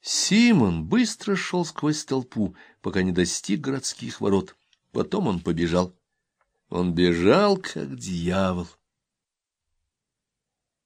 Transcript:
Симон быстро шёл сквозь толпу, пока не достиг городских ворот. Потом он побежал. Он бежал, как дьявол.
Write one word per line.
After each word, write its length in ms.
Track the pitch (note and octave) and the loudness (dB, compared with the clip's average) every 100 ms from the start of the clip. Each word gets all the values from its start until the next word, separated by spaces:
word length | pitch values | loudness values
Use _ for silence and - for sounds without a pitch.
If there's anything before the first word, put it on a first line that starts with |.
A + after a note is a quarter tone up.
Симон 840 | - - - G3+ A#3+ G#3 G#2+ E2 D#2+ | -4 -4 2 4 6 6 4 0 0
быстро 500 | G#3+ A#3 - - F#3+ | 0 0 -2 -4 -4
шёл 280 | - F3+ | -2 -4
сквозь 400 | E3 - D3+ D3+ | -4 -4 -2 -2
толпу, 520 | - C3+ B2+ - G2 - - _ | -2 -4 -4 -4 -4 -4 -20 _
пока 220 | - F#2 | -4 0
не 100 | F#2 | 0
достиг 480 | F2 F2 - - G2+ | 2 0 0 -4 -4
городских 600 | C#3 C3+ - - A#2 - | -4 -6 -6 -10 -12 -6
ворот. 360 | G#2 G2 - - _ _ _ | 0 0 0 -12 _ _ _
Потом 340 | - - G3+ E3+ | -6 -4 -2 -2
он 140 | F2+ | -2
побежал. 560 | E2 E2+ E2+ F2 F2+ _ _ _ _ _ _ _ _ | -2 -2 0 0 0 _ _ _ _ _ _ _ _
Он 260 | - F2+ | -4 -2
бежал, 640 | E2 F2+ E2+ F2+ D3 G#3 C3+ | 2 2 4 4 4 4 0
как 400 | - - C#3 C3+ | -4 -10 -10 -10
дьявол. 720 | G#2+ F2+ E2+ F#2 F#2+ F2+ F2 _ _ _ _ _ _ _ _ _ _ _ _ _ _ _ _ _ _ _ _ _ | -8 -6 -2 0 -2 -2 -8 _ _ _ _ _ _ _ _ _ _ _ _ _ _ _ _ _ _ _ _ _